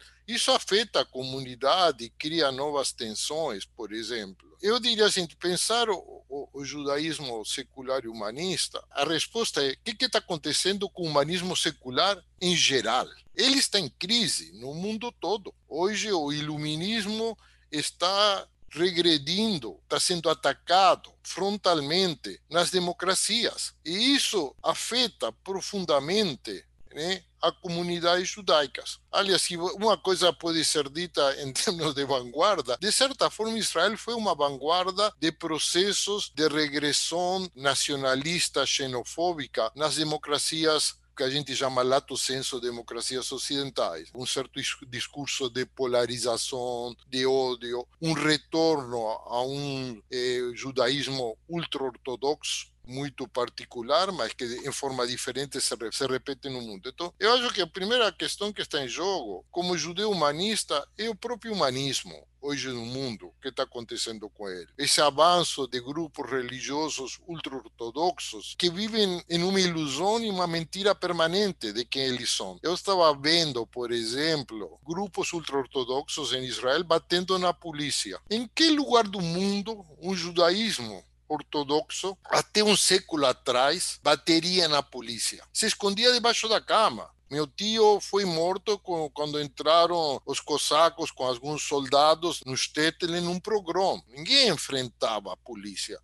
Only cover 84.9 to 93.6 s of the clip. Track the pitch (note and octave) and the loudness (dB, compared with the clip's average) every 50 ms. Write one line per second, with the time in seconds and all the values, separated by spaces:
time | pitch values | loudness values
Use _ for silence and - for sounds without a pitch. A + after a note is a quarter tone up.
84.9 | - B2 A#2 A#2 - - - - - - - - - - A3 G#3 - - G3+ G3+ | -6 -12 -10 -8 -6 -4 -4 -4 -4 -6 -12 -8 -2 0 0 0 0 0 0 -2
85.9 | G3+ G3+ A#3+ B3 B3 A#3+ G#3+ A#3+ A3 - - A3 G#3+ E3+ - - - G#3+ A3 F#3+ | 0 4 4 4 4 6 4 2 2 2 0 0 0 0 2 4 4 6 6 4
86.9 | B2 G2+ E2+ - - _ _ - C3+ D3 D#3 C#3 - - G3+ G#3+ A3 A3+ G#3+ G#3+ | 2 0 -6 -12 -16 _ _ -6 -4 -2 -2 -2 -4 -4 -4 0 4 6 6 6
87.9 | G#3 F#3 - - G3 G3+ G3+ F#3 E3 D#3+ E3+ F3+ F#3+ G3+ - A3 G3+ G3+ - - | 6 6 2 0 0 0 2 2 2 2 2 2 0 -2 -2 -2 -4 -4 -4 -4
88.9 | E3+ D#3+ D#3 C#3+ - - D3+ D3+ D3 D3+ D3 C#3 - - C#3 D3+ E3 E3+ E3+ E3+ | -4 -2 -2 -4 -4 -4 -4 -2 -2 -4 -4 -6 -8 -2 4 6 8 8 8 6
89.9 | F3 E3+ D#3+ D3 C3 - - C3+ C3+ - - - D3+ C3+ - - D3+ D3+ E3 E3 | 4 2 2 0 0 -2 -4 -4 -6 -4 -2 -2 0 0 2 4 6 6 6 6
90.9 | E3 E3 D#3+ - - - C3+ B2+ B2 A#2+ C3 D3 D3+ C3+ - - D3 C#3 C3+ B2+ | 4 0 -4 -6 -4 -2 -2 -2 -2 -2 -4 -6 -4 -4 -2 -2 0 -2 2 4
91.9 | C#3+ C#3 D3+ D#3 D#3+ D#3+ F3 E3+ C#3+ - - C3 C3 B2 - - - D3+ D#3 D#3+ | 6 6 8 8 6 4 2 -2 -4 -4 -6 -6 -4 -4 -4 -2 0 2 2 2
92.9 | - - F3+ E3 E3+ F3 F3 E3+ F3+ F3+ - G#3+ A3 G#3 | 0 0 -4 -2 -2 -2 -2 -2 -4 -4 -2 -2 -2 -2